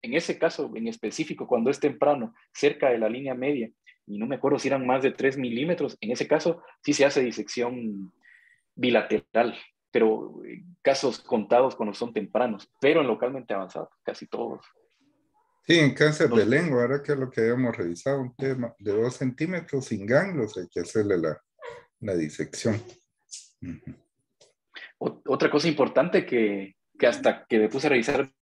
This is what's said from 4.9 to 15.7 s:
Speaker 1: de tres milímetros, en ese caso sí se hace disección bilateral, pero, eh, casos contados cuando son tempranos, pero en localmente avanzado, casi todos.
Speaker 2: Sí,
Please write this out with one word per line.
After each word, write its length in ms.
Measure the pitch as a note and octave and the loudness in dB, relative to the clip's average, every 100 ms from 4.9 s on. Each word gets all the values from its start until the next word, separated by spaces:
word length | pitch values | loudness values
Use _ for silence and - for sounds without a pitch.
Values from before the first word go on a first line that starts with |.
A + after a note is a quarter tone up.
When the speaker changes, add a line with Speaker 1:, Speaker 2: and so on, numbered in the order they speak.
| C3 | 2
Speaker 1:
de 100 | C3 | 2
tres 260 | - C3+ C3+ | 2 -2 0
milímetros, 600 | B2 A#2 D3+ F3 C#3+ - | -4 -2 -2 0 -2 -6
en 120 | G#2+ | -6
ese 160 | B2 - | -4 0
caso 340 | D3+ F3 E3 - _ | 2 2 -4 -8 _
sí 100 | - | -2
se 100 | D3 | 4
hace 180 | C#3 C#3 | 4 4
disección 920 | B2+ A2+ G#2 - A#2+ B2 A2+ G2+ F#2+ _ _ _ _ _ _ - | 0 -2 -8 -4 -4 -4 -8 -8 -12 _ _ _ _ _ _ -2
bilateral, 800 | B2 A#2 G#2 G#2+ - A2+ A#2 - - _ _ | 2 2 2 -2 0 0 0 -2 -18 _ _
pero, 520 | B2 A2 A2 G2+ - A#2+ | 2 4 2 -2 -14 -16
eh, 180 | A#2+ - - | -18 -20 -4
casos 380 | - C3+ C3+ A2 | 0 2 0 -4
contados 560 | - A#2 G2+ A#2+ C3 - | -2 -2 4 4 4 0
cuando 180 | A2 | -6
son 200 | G2+ A#2+ | -4 -4
tempranos, 580 | A2 F#2+ - B2 G2+ - _ | -4 -4 -2 -2 -2 -12 _
pero 220 | C#3 E3 | 2 4
en 60 | C#3 | 2
localmente 460 | G#2+ B2 C3+ A#2+ | 0 -2 -6 -6
avanzado, 360 | G2+ F#2 D#2+ D#2+ _ | -6 -6 -10 -12 _
casi 240 | - G#2 A2+ | -10 -10 -10
todos. 380 | G#2 A#2 - - _ _ _ _ _ _ _ _ _ | -8 -8 -10 -16 _ _ _ _ _ _ _ _ _
Speaker 2:
Sí, 140 | - | 2